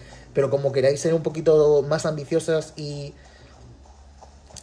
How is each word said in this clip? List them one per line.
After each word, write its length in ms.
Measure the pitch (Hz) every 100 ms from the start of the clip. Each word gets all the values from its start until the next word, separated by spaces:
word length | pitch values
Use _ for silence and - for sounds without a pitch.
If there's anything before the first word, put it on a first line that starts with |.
| - - -
Pero 160 | - 135
como 220 | 139 139
queráis 300 | 127 131 143
ser 120 | 165
un 100 | 165
poquito 580 | 151 156 156 156 151 147
más 240 | 135 156 170
ambiciosas 680 | 151 139 165 160 160 156 -
y, 360 | 147 143 143 - - - - - - - - - - - - - - -